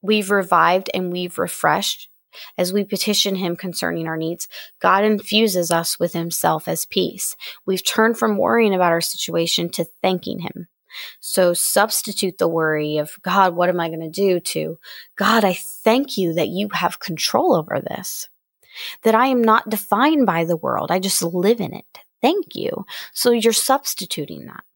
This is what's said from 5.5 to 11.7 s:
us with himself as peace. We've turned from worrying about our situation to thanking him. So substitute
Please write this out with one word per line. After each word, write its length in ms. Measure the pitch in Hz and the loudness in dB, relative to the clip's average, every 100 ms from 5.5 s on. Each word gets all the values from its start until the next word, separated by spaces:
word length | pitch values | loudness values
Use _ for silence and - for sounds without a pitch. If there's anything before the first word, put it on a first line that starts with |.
| 185 170 | 2 0
us 280 | 170 165 - | 0 0 -2
with 140 | 170 | -2
himself 540 | 170 170 - 170 160 165 | -2 -4 -2 0 0 -2
as 180 | 165 - | -6 -4
peace. 500 | - 175 - - - - - - | -2 -2 -4 -10 -10 -16 -14 -4
We've 180 | 190 | -2
turned 360 | - - 220 226 | -2 2 2 4
from 180 | 233 202 | 0 2
worrying 360 | 180 226 220 | 2 4 4
about 180 | 190 180 | 4 4
our 100 | 165 | 2
situation 680 | 165 - - 170 165 - 170 | 0 -6 -4 -2 0 0 -2
to 120 | - 165 _ | -4 -6 _
thanking 360 | 190 185 - - | -2 0 -4 -8
him. 280 | 170 - 170 _ _ - - - | -8 -12 -16 _ _ -16 -16 -14
So 360 | - - 180 175 | -6 2 2 2
substitute 840 | - | 0